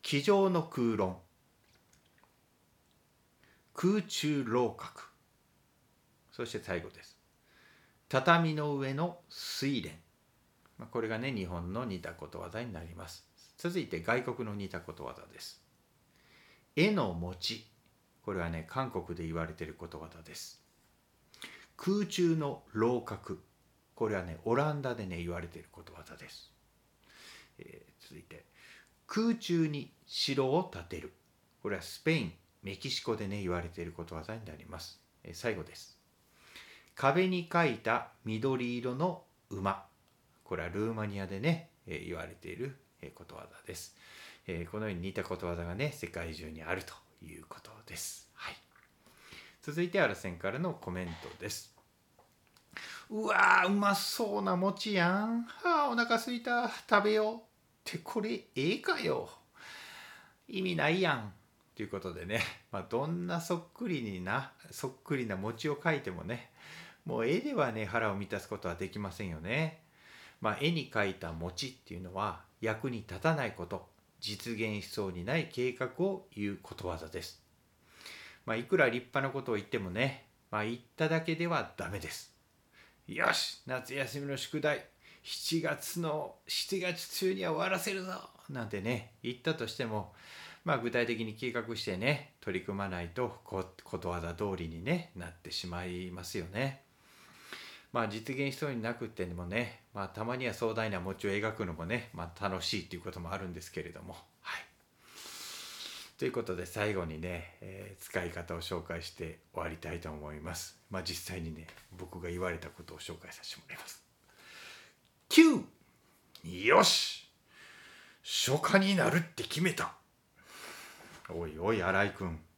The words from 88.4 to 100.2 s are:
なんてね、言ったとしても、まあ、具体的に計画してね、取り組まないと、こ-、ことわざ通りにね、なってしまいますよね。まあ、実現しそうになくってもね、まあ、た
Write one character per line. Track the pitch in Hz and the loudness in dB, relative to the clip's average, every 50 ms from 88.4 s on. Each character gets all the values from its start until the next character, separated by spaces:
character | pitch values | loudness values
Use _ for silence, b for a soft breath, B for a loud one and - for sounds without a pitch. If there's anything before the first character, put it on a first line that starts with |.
| - - | -14 -10
な | 139 127 113 | -6 -6 -4
ん | 104 | -4
て | 107 101 | -4 -2
ね、 | 95 113 123 113 107 - - - - | 0 0 0 0 -2 -8 -18 -8 -6
言 | 120 123 | -6 -6
っ | - | -2
た | - 160 156 | -2 -2 -2
と | - 117 | -2 -4
し | 110 - | -6 -4
て | - 131 | -4 -4
も、 | 113 110 104 - - B B B B B B B B B B B | -2 -2 -2 -4 -4 B B B B B B B B B B B
ま | 165 151 | 0 0
あ、 | 127 | 2
具 | 113 120 117 | 2 2 2
体 | 123 120 | 2 4
的 | 113 120 110 113 | 4 2 0 0
に | 110 104 | -4 -4
計 | - - 123 | -4 -4 -2
画 | 113 120 110 113 117 | -2 -2 -4 -4 -4
し | 110 - | -4 -2
て | - 95 | -2 -2
ね、 | 92 104 131 147 135 - - _ _ | 2 2 2 2 2 -2 -14 _ _
取 | - - 95 92 | -6 -2 -2 -2
り | - | -2
組 | - 101 98 | -2 -2 -2
ま | 98 98 | -2 -2
な | 92 87 87 | -2 -4 -4
い | 85 | -4
と、 | 87 123 127 110 - - - | -2 -2 -2 -2 -4 -8 -12
こ-、 | - - 95 90 - - - - | -4 -4 -4 -4 -4 -8 -20 -14
こ | - - 85 | -8 -8 -4
と | - 90 | -2 -2
わ | 87 85 | -2 -2
ざ | 82 85 85 | -2 -4 -2
通 | 82 107 101 95 | -2 -2 -2 0
り | 87 85 82 | -2 -4 -6
に | 80 82 90 | -6 -6 0
ね、 | 120 170 180 165 - - | 0 0 0 0 -8 -10
な | 90 87 | -10 -10
っ | 87 85 | -10 -12
て | - _ - | -14 _ -8
し | - - - | -6 -6 -4
ま | 90 85 87 90 | -4 -4 -4 -4
い | 90 90 90 92 92 90 | -4 -4 -4 -6 -6 -8
ま | 90 92 | -8 -10
す | - - 107 | -6 -4 -4
よ | 82 | -6
ね。 | 87 95 107 131 139 135 - - _ _ B B B B B B B B B B B B B B B B B B B - | -4 -2 -2 -2 -2 -2 -6 -16 _ _ B B B B B B B B B B B B B B B B B B B 0
ま | 120 117 | 0 0
あ、 | 107 | 0
実 | 101 110 113 - 135 | -2 -4 -4 -4 -2
現 | 131 139 139 135 | 0 0 -2 -2
し | - | -2
そ | 156 143 | -4 -4
う | 131 | -2
に | 117 | -2
な | 110 113 117 | -2 -4 -4
く | 117 117 | -4 -6
っ | 107 | -8
て | 110 - 95 | -4 -4 -4
も | 87 87 87 87 | -4 -4 -6 -6
ね、 | 87 92 113 120 104 - - - _ _ | -2 0 0 0 0 -6 -14 -20 _ _
ま | 101 98 | -6 -6
あ、 | 95 | -6
た | - 104 | -6 -6